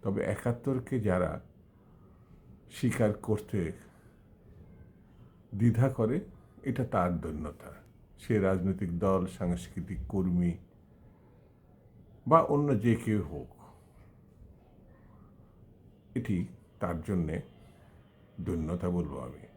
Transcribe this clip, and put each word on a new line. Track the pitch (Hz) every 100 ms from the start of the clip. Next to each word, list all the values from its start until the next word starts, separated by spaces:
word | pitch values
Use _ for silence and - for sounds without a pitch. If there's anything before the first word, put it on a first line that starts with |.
তবে | - 98
একাত্তরকে | - 104 123 120 - 127 123 131
যারা | 104 90 85 78 - - - - - - - - - - - - -
স্বীকার | - 123 - 110
করতে | 104 - 104 - 104 82 - - - - - - - - - - - - - - - - - - 98
দ্বিধা | 117 107 131
করে, | - 110 151 - - - -
এটা | - 123 123
তার | 101 90 85
দৈন্যতা। | 71 78 76 - - - - - - -
সে | - 110
রাজনৈতিক | 95 95 92 95 90 85
দল, | 98 95 90
সাংস্কৃতিক | - 90 87 - - 85 92 -
কর্মী | 101 92 87 87 82 - - - - - - - - - - - - - - - - -
বা | 160
অন্য | - 143 143 113
যে | 117 113
কেউ | - 107
হোক, | 76 78 60 - - - - - - - - - - - - - - - - - - - - - - - - - - 127
এটি | - 92 - - - -
তার | 87 82
জন্যে | 82 92 80 82 - - - - - - - - - -
দৈন্যতা | 85 85 78 87 92
বলবো | 87 76 69
আমি। | 62 60 58